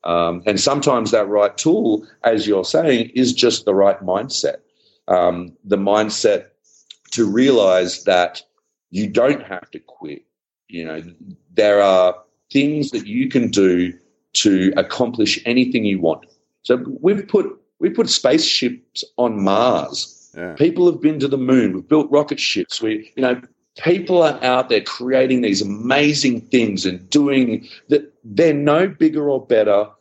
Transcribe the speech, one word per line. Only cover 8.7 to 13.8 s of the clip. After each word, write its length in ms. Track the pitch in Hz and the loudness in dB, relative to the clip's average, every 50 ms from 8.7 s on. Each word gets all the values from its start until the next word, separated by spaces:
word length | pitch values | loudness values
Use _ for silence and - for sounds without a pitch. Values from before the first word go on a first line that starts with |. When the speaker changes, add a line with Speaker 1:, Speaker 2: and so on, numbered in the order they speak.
| _ _ _ _ | _ _ _ _
Speaker 1:
you 160 | 85 92 107 | -6 -6 -4
don't 360 | 98 107 120 120 135 147 131 - | -2 0 2 2 2 0 -2 -4
have 260 | - 98 90 - _ | -12 -14 -14 -14 _
to 80 | - 85 | -20 -20
quit. 440 | _ _ - _ - 76 71 - _ _ _ _ _ _ _ _ _ | _ _ -20 _ -16 -16 -16 -16 _ _ _ _ _ _ _ _ _
You 180 | _ - 85 82 | _ -12 -12 -10
know, 180 | 80 78 80 80 87 87 _ - 98 90 _ _ _ _ | -10 -10 -12 -14 -16 -20 _ -20 -20 -20 _ _ _ _
there 280 | - 107 104 101 101 | 0 2 4 4 4
are 340 | 101 98 95 92 92 90 90 - - _ _ _ _ _ | 4 4 4 4 4 2 0 -2 -14 _ _ _ _ _
things 400 | - 139 143 147 151 151 143 - | 0 0 0 0 -2 -2 -4 -4
that 160 | - 110 98 | -6 -8 -8
you 220 | 104 104 123 135 127 | -4 -4 -2 -2 0
can 200 | - 135 117 104 | 0 0 -2 0
do 440 | - 101 98 92 90 90 | 2 2 4 4 4 2